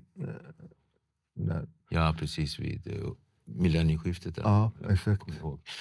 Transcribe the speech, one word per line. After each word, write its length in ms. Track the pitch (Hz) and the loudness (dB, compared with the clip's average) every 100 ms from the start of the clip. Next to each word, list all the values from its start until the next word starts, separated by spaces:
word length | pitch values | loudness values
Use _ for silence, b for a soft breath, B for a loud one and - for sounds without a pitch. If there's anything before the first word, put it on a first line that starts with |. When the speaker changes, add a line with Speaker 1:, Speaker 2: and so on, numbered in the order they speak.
| - - | -4 -10
Speaker 1:
eh, 80 | - - - - - - _ _ _ _ _ - | -8 -10 -16 -20 -20 -20 _ _ _ _ _ -4
där. 320 | - 80 - _ _ | -2 -2 -4 _ _
Speaker 2:
Ja, 260 | 80 80 80 | 2 2 0
precis 400 | 73 - 73 - | -4 -2 -4 -4
vid, 280 | - - - | -6 -6 -6
eh, 220 | - - - _ _ - | -6 -6 -8 _ _ -12
millennieskiftet 880 | - 87 80 82 80 90 87 85 80 | 0 4 4 4 2 0 -4 -6 -2
där. 80 | |
Speaker 1:
Ja, 280 | 110 104 110 - | 4 6 4 0
Speaker 2:
Jag 100 | 110 | 2
Speaker 1:
exakt. 280 | 98 - 98 | 2 4 0
Speaker 2:
kommer 160 | - 76 | 0 -8
ihåg. 240 | 78 73 B B | -8 -8 B B